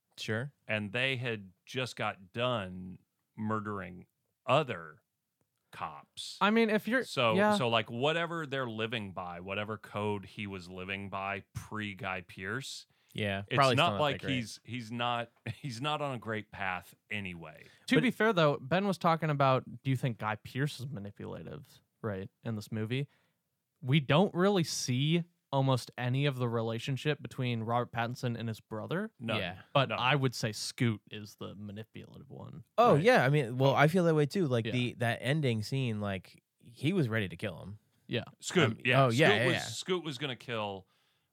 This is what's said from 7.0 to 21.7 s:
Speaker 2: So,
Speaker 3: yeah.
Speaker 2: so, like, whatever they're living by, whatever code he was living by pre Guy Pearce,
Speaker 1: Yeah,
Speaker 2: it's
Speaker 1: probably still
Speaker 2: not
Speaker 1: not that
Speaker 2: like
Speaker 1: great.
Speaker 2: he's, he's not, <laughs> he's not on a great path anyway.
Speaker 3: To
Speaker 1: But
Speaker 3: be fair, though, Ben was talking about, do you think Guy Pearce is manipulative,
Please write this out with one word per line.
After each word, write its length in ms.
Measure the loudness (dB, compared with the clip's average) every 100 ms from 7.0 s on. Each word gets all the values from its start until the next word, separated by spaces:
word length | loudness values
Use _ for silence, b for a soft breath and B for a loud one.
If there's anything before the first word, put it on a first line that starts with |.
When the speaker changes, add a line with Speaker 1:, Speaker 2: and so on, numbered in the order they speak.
Speaker 2:
So, 300 | -2 0 4
Speaker 3:
yeah. 220 | 4 4 4
Speaker 2:
so, 120 | 2
like, 220 | 2 0
whatever 560 | 0 0 2 -2 -4 -4
they're 220 | -4 -4
living 440 | -2 -4 -4 -6
by, 280 | -8 -8 -8
whatever 360 | -6 -6 -4 -6
code 480 | -8 -4 -2 -4 -6
he 200 | -10 -8
was 220 | -8 -10
living 400 | -10 -6 -6 -6
by 340 | -6 -4 -6 -8
pre 400 | -14 -8 -6 -6
Guy 280 | -6 -6 -6
Pearce, 640 | -8 -10 -6 -6 -8 -12 -16 b b
Speaker 1:
Yeah, 280 | -4 -2 -2 0
Speaker 2:
it's 60 | 4
Speaker 1:
probably 200 | 4 6
still 80 |
Speaker 2:
not 60 | 4
Speaker 1:
not 40 | 2
that 60 |
Speaker 2:
like 180 | 0 -2
Speaker 1:
great. 140 | -4
Speaker 2:
he's, 260 | -4 -6 -10
he's 260 | -12 -10 -8
not, 380 | -4 -2 -2 -6 _ -10
<laughs> 80 | -8
he's 200 | -10 -6
not 220 | -4 -4
on 120 | -4
a 40 | -6
great 320 | -6 -6 -8
path 440 | -6 -4 -4 -8 -20 -10
anyway. 580 | -8 -6 -10 -14 -18 -20 -18 0
Speaker 3:
To 100 | 2
Speaker 1:
But 60 |
Speaker 3:
be 80 | 4
fair, 220 | 4 4
though, 260 | 6 4 4
Ben 260 | 0 0 0
was 120 | 2
talking 320 | 2 2 2
about, 340 | 4 4 4 0 -6
do 80 | -2
you 60 | 0
think 220 | 0 -2
Guy 180 | -4 -4
Pearce 440 | -6 -4 -4 -4
is 60 | -8
manipulative, 760 | -8 -10 -10 -12 -10 -12 -14 -16